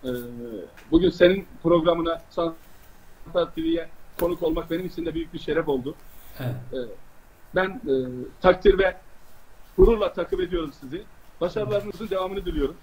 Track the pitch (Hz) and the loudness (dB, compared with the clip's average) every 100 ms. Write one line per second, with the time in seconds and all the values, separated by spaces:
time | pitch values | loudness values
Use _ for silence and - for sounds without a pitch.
0 | 131 123 120 120 120 107 82 - - 160 | -6 -6 -8 -12 -10 -12 -14 -18 2 4
1 | 180 - 175 196 - - 170 170 165 165 | 4 6 6 6 -2 -2 4 4 6 2
2 | 165 165 - - 170 165 - - - - | 2 -2 -6 -2 -2 -2 -18 -20 -20 -20
3 | - - - 175 165 - 160 165 160 - | -20 -20 -4 -2 0 0 0 0 -2 -14
4 | - - 170 165 165 160 165 165 185 - | -16 -2 -2 0 0 -2 -2 -4 -4 -6
5 | 165 156 160 160 - 151 156 139 127 160 | -6 -4 -6 -8 -2 -2 0 -2 -2 -10
6 | - - - - 127 123 123 131 117 - | -14 -18 -16 -8 -6 -6 -8 -8 -8 -10
7 | - - - - - 180 190 196 151 135 | -16 -20 -20 -20 -4 -2 0 -4 -2 0
8 | 127 127 123 - 185 180 208 185 190 - | 0 -6 -10 2 4 6 4 4 2 0
9 | - - - - - - - - 196 226 | -16 -20 -18 -18 -18 -20 -12 6 6 6
10 | 190 - 170 180 180 175 156 - 135 156 | 2 -2 -4 -2 -2 -2 -4 -8 -14 -12
11 | 214 - - - 175 214 208 208 208 175 | -14 -20 -20 -6 -4 -2 -2 -2 -2 -10
12 | 220 190 185 196 175 151 139 - | -4 -4 -2 -4 -4 -2 -2 -4